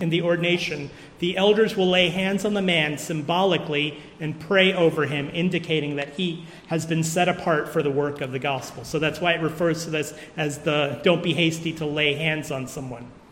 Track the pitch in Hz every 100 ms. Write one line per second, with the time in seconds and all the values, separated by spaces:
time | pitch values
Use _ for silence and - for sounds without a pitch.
0 | 165 170 170 170 175 175 175 147 139 -
1 | - - 175 185 202 208 220 196 185 180
2 | 175 185 190 196 208 202 185 170 151 143
3 | - 160 143 175 196 160 - 147 147 147
4 | - - 156 160 - 196 190 180 165 160
5 | 139 147 143 170 180 175 170 156 147 143
6 | 143 - 180 160 - - - 165 160 160
7 | 160 180 180 175 180 151 151 165 143 139
8 | 143 143 135 131 143 131 - - - 160
9 | 156 151 175 165 160 - 170 160 156 156
10 | 151 - - - 151 139 165 147 139 127
11 | 190 165 165 147 165 160 165 160 151 151
12 | 147 135 160 156 143 135 127 143 131 117
13 | 123 - -